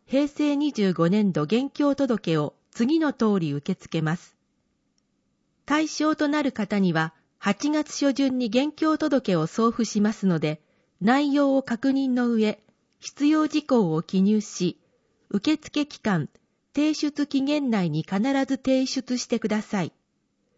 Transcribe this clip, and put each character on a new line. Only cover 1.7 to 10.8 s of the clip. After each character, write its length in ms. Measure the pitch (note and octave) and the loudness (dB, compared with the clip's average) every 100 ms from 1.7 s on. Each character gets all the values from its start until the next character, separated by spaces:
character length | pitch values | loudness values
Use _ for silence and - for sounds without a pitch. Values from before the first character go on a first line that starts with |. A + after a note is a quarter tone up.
況 220 | - C#4+ | 0 0
届 420 | C#4 C#4 G#3+ - D#3+ | 2 0 -2 -2 -2
を 180 | D3 - _ | -2 -6 _
次 280 | - A#3 D#4+ | -4 0 0
の 160 | D#4 | 0
通 240 | - A3 G3 | 0 0 0
り 140 | D#3+ | -2
受 200 | C#3+ - | -4 -6
け 60 | F#3 | -8
付 180 | - E3 | -6 -4
け 20 | |
ま 140 | D#3 F3 | -2 -4
す。 200 | - _ _ _ _ _ _ _ _ _ _ _ _ _ | -8 _ _ _ _ _ _ _ _ _ _ _ _ _
対 220 | - D4 D#4 | -2 0 0
象 280 | - D4+ | 0 0
と 140 | D4+ D4+ | 0 0
な 140 | D4+ | 0
る 100 | C#4 | -2
方 260 | - G3+ G#3 | -4 -2 0
に 140 | F#3 | 2
は、 220 | D#3+ D#3+ - _ _ | 2 -2 -6 _ _
八 320 | G3+ G3+ D4 | -4 -2 0
月 220 | D4+ D4 | -2 -4
初 220 | - C#4 | -2 0
旬 220 | C4+ C#4 B3+ | 2 0 0
に 120 | B3 | -2
現 260 | A#3 D4 - | 0 -2 0
況 200 | D#4+ D#4 | 0 0
届 380 | D4+ C4+ - F3 | 0 0 2 0
を 100 | D#3+ | 0
送 240 | - A3+ | 0 0
付 160 | A#3 A3 | 0 -2
し 160 | G#3+ | 0
ま 100 | G#3 | 0
す 140 | A3 F#3+ | 0 0
の 120 | E3 | 0
で、 220 | D3+ D#3 _ _ | -2 -6 _ _